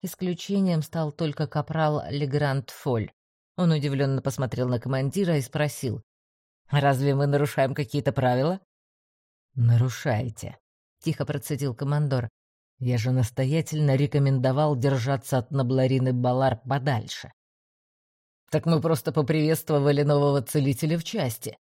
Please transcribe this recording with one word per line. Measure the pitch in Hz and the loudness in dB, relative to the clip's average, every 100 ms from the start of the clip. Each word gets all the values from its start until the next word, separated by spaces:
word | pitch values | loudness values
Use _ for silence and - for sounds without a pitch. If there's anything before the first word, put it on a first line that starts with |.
Исключением | 190 - 185 175 - 196 190 165 | -12 -6 -6 -6 -2 0 2 0
стал | 147 170 151 | -2 -4 -4
только | 147 160 143 151 | -2 -4 -2 -4
капрал | 156 147 156 156 151 76 | -2 -2 0 2 0 -2
Легранд | 143 147 143 147 135 - | -4 -2 0 0 -2 -6
Фоль. | - - 117 101 _ _ _ _ - | -8 -2 -2 -2 _ _ _ _ 0
Он | 175 | 2
удивленно | 156 139 139 139 135 | 2 0 0 0 0
посмотрел | 139 135 131 117 127 | -2 -4 -4 -2 -2
на | 123 | -2
командира | 127 131 135 185 185 156 | -2 -2 -2 0 0 0
и | |
спросил: | 131 - 147 - 131 104 - _ _ _ _ _ _ | -2 -4 -4 -4 -6 -6 -10 _ _ _ _ _ _
«Разве | 143 139 135 143 139 | 2 4 2 2 2
мы | 143 | 2
нарушаем | 143 143 - 135 | 2 0 0 0
какие-то | 135 147 143 139 | 0 -4 -2 -2
правила?» | 139 127 123 143 190 _ _ _ _ _ _ _ _ _ 131 | 0 2 2 0 -2 _ _ _ _ _ _ _ _ _ 0
«Нарушаете», | 117 117 127 117 156 113 123 110 98 - _ _ _ _ | 4 4 2 -2 -2 -2 -4 -8 -16 -16 _ _ _ _
тихо | - 151 135 | -6 -4 -2
процедил | 147 - 139 139 120 | -4 -4 -4 -4 -4
командор. | 139 147 147 131 117 _ _ _ _ _ | -2 0 0 0 -2 _ _ _ _ _
«Я | 123 123 | -2 0
же | 120 | 0
настоятельно | 127 113 - 131 156 160 151 147 135 | 0 0 0 0 0 -2 0 2 4
рекомендовал | 143 147 139 135 131 131 151 139 | 2 2 2 2 2 2 2 2
держаться | 135 135 120 139 - 131 | 2 0 0 -4 -2 -2
от | 117 | -2
Набларины | 139 123 131 127 131 131 | -2 0 2 2 2 2
Балар | 123 123 127 135 117 127 | 0 0 2 2 0 -4
подальше». | 135 131 120 - - - _ _ _ _ _ _ _ _ _ _ _ _ | -2 0 -2 -4 -14 -14 _ _ _ _ _ _ _ _ _ _ _ _
«Так | 160 160 | -2 2
мы | 165 | 2
просто | 160 156 - | 2 0 0
поприветствовали | 147 135 160 151 160 - 151 143 143 | -2 0 2 2 0 0 2 4 2
нового | 143 147 143 143 | 4 4 4 2
целителя | 120 151 139 135 156 170 | 0 0 2 0 0 -2
в | |
части» | - 226 139 110 - - | -4 -4 -4 -4 -12 -14